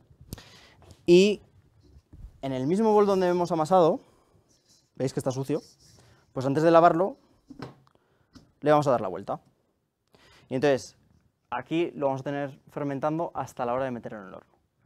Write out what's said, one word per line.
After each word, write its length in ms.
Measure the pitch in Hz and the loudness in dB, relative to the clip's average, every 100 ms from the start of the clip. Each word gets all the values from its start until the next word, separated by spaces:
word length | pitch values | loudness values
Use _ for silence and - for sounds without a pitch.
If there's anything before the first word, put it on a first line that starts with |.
| _ _ - - - - - _ - - - | _ _ -20 -20 -20 -20 -20 _ -20 -10 6
y 360 | 175 202 202 - _ _ _ _ - _ - - - | 8 8 2 -8 _ _ _ _ -20 _ -20 -20 -12
en 120 | 135 | -8
el 140 | 131 131 | -4 -2
mismo 260 | 190 220 | 0 2
bol 140 | 208 202 | 4 4
donde 220 | 196 180 | 2 2
hemos 240 | 180 175 | 0 0
amasado, 480 | 165 156 185 160 233 - _ _ _ _ _ _ _ _ | -2 2 4 4 2 -6 _ _ _ _ _ _ _ _
veis 180 | _ 131 | _ -4
que 80 | - | -2
está 100 | 135 | -4
sucio, 320 | 127 135 151 - _ _ _ - _ _ | -6 -4 -6 -6 _ _ _ -20 _ _
pues 140 | - 139 | -6 -4
antes 160 | 139 | 0
de 80 | 160 | 2
lavarlo 480 | 165 170 165 196 277 _ _ _ - - - _ _ _ _ _ - _ _ | 4 4 2 -4 -6 _ _ _ -20 -20 -20 _ _ _ _ _ -20 _ _
le 100 | 143 | 2
vamos 160 | 151 143 | 2 4
a 40 | |
dar 100 | 117 | 0
la 80 | 101 | -2
vuelta. 320 | 85 104 139 _ _ _ _ _ _ _ _ _ _ _ | -8 -10 -12 _ _ _ _ _ _ _ _ _ _ _
Y 60 | |
entonces 420 | 131 147 131 - _ _ _ _ _ _ | -2 0 0 -2 _ _ _ _ _ _
aquí 400 | 120 123 160 165 | -12 -6 -4 -4
lo 140 | - 139 | -2 -2
vamos 160 | 135 | -2
a 20 | |
tener 360 | 139 143 143 135 _ | -6 -8 -8 -12 _
fermentando 600 | - 143 139 147 160 170 | -8 -6 -4 -4 -4 -6
hasta 300 | - 131 - | -8 -12 -8
la 100 | 123 | -4
hora 100 | 123 | -4
de 60 | 135 | -4
meterlo 300 | 120 117 110 | -8 -12 -16
en 80 | 95 | -16
el 60 | |
horno. 200 | 82 _ _ _ _ | -20 _ _ _ _